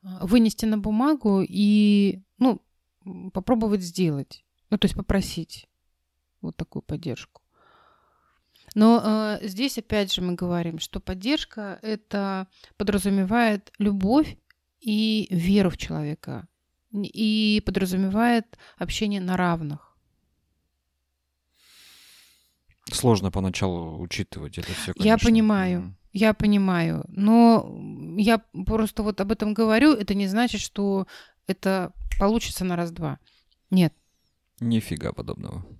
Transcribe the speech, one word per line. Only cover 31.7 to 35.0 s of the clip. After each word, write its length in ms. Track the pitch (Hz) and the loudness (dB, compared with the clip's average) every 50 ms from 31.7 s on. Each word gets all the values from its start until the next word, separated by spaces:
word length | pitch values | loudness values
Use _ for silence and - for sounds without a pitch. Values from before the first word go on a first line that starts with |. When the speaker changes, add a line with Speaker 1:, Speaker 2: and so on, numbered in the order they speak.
| 190 190 180 170 - - - - - - | -2 -2 -4 -6 -10 -12 -8 -4 0 2
Speaker 1:
получится 460 | 196 202 220 233 - - - - 185 | 2 2 2 0 -2 -4 -8 -6 -4
на 100 | 185 175 | -4 -2
раз-два. 440 | 170 175 170 170 170 165 147 139 - _ _ _ _ _ _ _ _ _ _ | -4 -4 -6 -6 -8 -8 -8 -8 -10 _ _ _ _ _ _ _ _ _ _
Нет. 240 | 190 185 175 156 _ _ _ _ _ _ _ _ _ _ _ _ _ _ | 4 4 4 4 _ _ _ _ _ _ _ _ _ _ _ _ _ _
Speaker 2:
Нифига 520 | 117 117 117 110 104 - 80 76 | -2 0 0 0 -2 -4 -8 -6